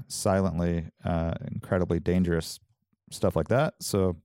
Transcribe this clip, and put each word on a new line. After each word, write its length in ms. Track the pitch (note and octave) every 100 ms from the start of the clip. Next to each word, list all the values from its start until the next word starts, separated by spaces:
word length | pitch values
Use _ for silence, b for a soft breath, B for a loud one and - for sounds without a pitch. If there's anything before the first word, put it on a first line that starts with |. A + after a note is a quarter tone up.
| -
silently, 800 | - G#2 F#2+ F#2+ E2 F2 E2+ D#2+ -
uh, 300 | F2+ E2+ E2 - -
incredibly 500 | - - F#2+ F2 E2+
dangerous, 580 | E2 F2+ F2+ E2 - - _ _ _ _ -
stuff 260 | - G2 D#2+
like 120 | D#2
that. 260 | A#2+ D3+ -
So 360 | - G2+ F#2 E2+